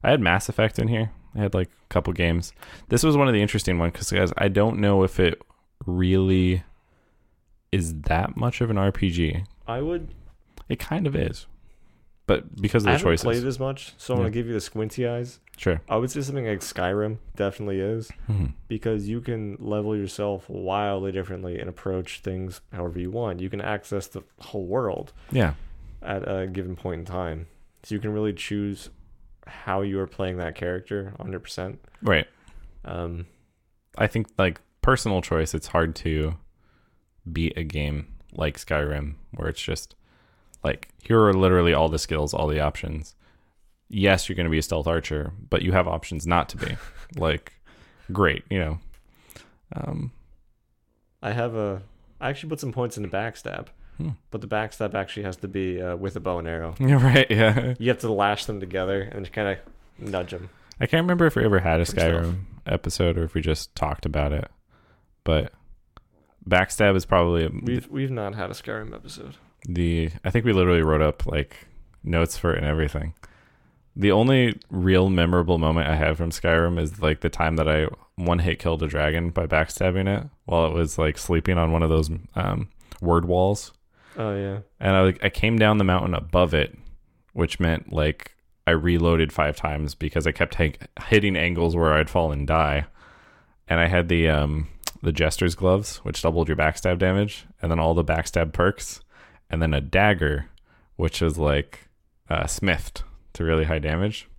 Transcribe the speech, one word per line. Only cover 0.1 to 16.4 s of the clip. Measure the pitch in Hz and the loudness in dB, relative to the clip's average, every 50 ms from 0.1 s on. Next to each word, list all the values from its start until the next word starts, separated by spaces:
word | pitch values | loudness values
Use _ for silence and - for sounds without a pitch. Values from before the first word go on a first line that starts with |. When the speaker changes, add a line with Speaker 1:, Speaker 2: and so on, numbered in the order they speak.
Speaker 1:
had | 135 143 | 4 4
Mass | 107 92 117 95 - - | 6 4 4 4 2 0
Effect | 113 - 110 110 - - | 0 2 2 2 2 0
in | 117 | 0
here. | 110 117 110 113 107 - - - - - | 0 0 0 -2 -4 -6 -12 -20 -12 -4
I | 110 | -2
had, | 104 98 - | -2 0 2
like, | 95 90 - | 0 -2 -2
a | _ _ _ _ | _ _ _ _
couple | - 90 80 - 90 | -2 0 0 0 -2
games. | 85 87 85 85 85 85 - - - - - - - - - | 0 2 2 2 0 -2 -6 -14 -20 -20 -20 -20 -20 -4 0
This | - 120 151 | 2 2 4
was | 156 147 | 4 4
one | 143 139 | 4 4
of | 131 117 | 4 4
the | 104 | 4
interesting | 104 104 - 107 - - 90 | 2 2 0 -2 0 0 0
ones | 85 85 85 - | 2 2 0 -2
'cause, | - 92 - | -4 -6 -2
guys, | 92 95 95 87 - | 2 2 2 2 2
I | - - 101 | 0 0 2
don't | 95 101 104 113 113 98 | 4 4 2 2 2 2
know | 104 101 101 98 95 | 2 4 6 4 4
if | 95 - - | 2 4 2
it | 92 85 - - - _ _ _ _ _ _ _ - | 2 2 2 0 -10 _ _ _ _ _ _ _ -6
really | - 90 90 92 92 95 95 95 95 95 92 92 90 90 90 - - - _ _ _ _ _ _ _ _ _ _ _ _ _ _ _ _ _ _ _ | -4 0 2 2 4 4 4 4 4 4 4 4 4 2 0 -4 -8 -20 _ _ _ _ _ _ _ _ _ _ _ _ _ _ _ _ _ _ _
is | - 98 85 82 80 78 | -2 -2 -2 -2 -6 -6
that | 73 - 80 82 95 - - | -2 0 0 0 0 -2 -2
much | - 120 120 - - | -2 -2 -2 0 -2
of | 123 117 | -2 -2
an | 110 | 0
R | 98 98 98 | 2 2 0
P | 95 - - 95 | 0 0 -2 0
G. | 85 85 85 78 71 87 95 - - - - | 0 0 0 0 0 -4 -6 -8 -12 -18 -10
Speaker 2:
I | - 113 123 | -8 -6 -6
would | 143 160 175 175 170 - - - - - - _ _ _ _ - - - | -4 -4 -4 -6 -6 -10 -14 -16 -20 -20 -20 _ _ _ _ -20 -8 -8
Speaker 1:
It | 123 - | -6 -6
kind | - - 156 170 190 | -4 -6 -4 -2 -2
of | 147 139 | -2 -2
is. | 151 - 123 120 - - - - - - - - _ - - _ _ _ _ _ _ _ | -2 -2 -4 -4 -8 -14 -18 -20 -20 -20 -20 -20 _ -20 -20 _ _ _ _ _ _ _
But | - 101 67 - - - - | 0 0 0 0 -8 -8 -4
because | 92 82 - 120 104 | -4 2 2 2 2
of | |
Speaker 2:
I | 113 | 4
Speaker 1:
the | 123 147 | 2 2
Speaker 2:
haven't | 190 185 | 4 2
Speaker 1:
choices. | 82 - - | 2 2 2
Speaker 2:
played | 120 117 120 120 | 0 0 0 -2
as | 135 127 123 | -4 -4 -4
much, | 131 135 135 135 - - - | -6 -6 -6 -8 -12 -20 -20
so | _ - - 127 | _ -6 -4 0
I'm | 123 | 0
gonna | 95 107 | 0 0
Speaker 1:
Yeah. | 104 | -2
Speaker 2:
give | 117 117 | -4 -4
you | 117 117 | -4 -4
the | 104 | -6
squinty | - - - 110 110 107 - - 123 | -6 -6 -6 -6 -6 -6 -4 -4 -4
eyes. | 120 120 120 120 123 - _ _ _ - | -2 -2 -4 -8 -10 -12 _ _ _ -20
Speaker 1:
Sure. | - - 92 87 82 - - | -4 -2 -2 -2 -2 -2 -2
Speaker 2:
I | - | -2
would | 110 120 131 | -2 -2 -2
say | - 151 | -4 -6
something | 135 131 139 139 | -6 -6 -6 -6